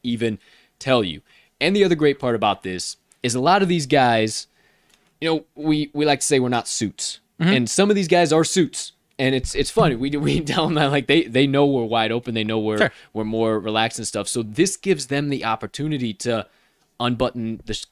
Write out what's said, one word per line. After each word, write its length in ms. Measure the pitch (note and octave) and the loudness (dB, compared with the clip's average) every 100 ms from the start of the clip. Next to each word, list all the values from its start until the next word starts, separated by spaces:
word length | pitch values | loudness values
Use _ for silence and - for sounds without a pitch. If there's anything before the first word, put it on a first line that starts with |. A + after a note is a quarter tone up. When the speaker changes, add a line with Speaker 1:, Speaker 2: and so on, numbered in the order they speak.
Speaker 1:
even 380 | B2 A#2 A#2 G#2 _ _ _ _ | -6 -2 -2 -4 _ _ _ _
tell 240 | C3+ B2+ | 0 0
you. 160 | F#2+ D2 - _ _ _ | 0 -6 -14 _ _ _
And 160 | D3+ G3+ | 0 2
the 80 | |
other 100 | F#3+ | 2
great 240 | E3 D3+ C#3 | 4 2 2
part 160 | B2+ | -2
about 300 | A#2 G#2+ G2 | 0 0 0
this 320 | F#2+ F2+ - - _ _ | -4 -6 -8 -14 _ _
is 140 | B2 B2 | -4 -2
a 40 | |
lot 220 | C#3+ G3 | 0 2
of 60 | F#3+ | 2
these 180 | F3 C3+ | 0 0
guys, 600 | C#3+ B2 A2+ A2 - - _ _ _ _ _ _ _ | 2 4 2 0 -2 -10 _ _ _ _ _ _ _
you 80 | D#3+ | -2
know, 160 | D#3+ - | -2 -4
we, 340 | - D3+ D3+ D3 | -6 0 0 -2
we 120 | D3 | 0
like 140 | D3+ C#3 | 0 0
to 80 | - | 2
say 140 | C#3 | 2
we're 80 | B2 | 2
not 180 | A#2+ - | 0 -2
suits. 540 | - G#2 - - - _ - | -4 -4 -4 -10 -10 _ -2
Speaker 2:
Mm-hmm. 120 | E3 | 2
Speaker 1:
And 180 | C3 A#2 | 2 2
some 180 | - G3+ | 2 2
of 60 | |
these 140 | G3+ E3+ | 2 4
guys 240 | F3 E3+ | 4 6
are 100 | D#3 | 4
suits. 480 | D#3+ F#3+ D#3+ - - - _ - | 2 2 0 -2 -14 -16 _ -2
And 160 | C3 C3 | 0 0
it's, 180 | - | -2
it's 160 | - C#3 | -4 -2
funny. 240 | - F3+ | 2 2
We, 160 | A#2 C3+ C#3+ | 2 -2 -2
we 240 | D3 C#3+ | 0 0
<laughs> 120 | D3 | -2
tell 120 | F#3 | -2
them 100 | D#3+ | 0
that, 160 | D3+ C#3+ | 0 0
like, 160 | C#3+ B2+ | 0 2
they, 160 | D#3+ | 2
they 240 | A#2 A#2+ C#3 | 2 2 2
know 180 | C#3 | 4
we're 200 | C#3+ C3+ | 4 2
wide 260 | A2+ A2+ A2 | 0 0 0
open. 240 | A#2 B2 | -2 -4
They 80 | A2+ | -4
know 160 | G#2+ A2 | -2 -2
we're, 200 | G#2+ G#2+ | 0 0
Speaker 2:
Sure. 140 | C3 - - | 0 -2 -12
Speaker 1:
we're 100 | G#2+ | -8
more 380 | A2 A2 A2+ G#2+ | -4 0 0 0
relaxed 400 | G#2 A2 A2+ - | -2 0 -2 -4
and 80 | G#2+ | -8
stuff. 180 | G#2+ G2+ | -6 -4
So 160 | B2 | -6
this 340 | A2 A2 F#3 - | -4 -2 -2 -2
gives 300 | G3 D#3+ B2+ | -2 -4 -2
them 220 | C#3 D3 | -4 -2
the 160 | C#3 | -4
opportunity 680 | A2+ A2 G#2 - D3+ D3 A#2+ | -4 -4 -6 -8 -6 -4 -4
to 340 | G2 A#2+ A2+ - _ _ _ _ - | -4 -4 -4 -6 _ _ _ _ -6
unbutton 640 | A#2+ A#2+ B2+ B2 A2+ A2+ - | -4 -2 -2 -4 -8 -8 -8
the, 80 | |
sh-, 100 | G#2+ - | -10 -10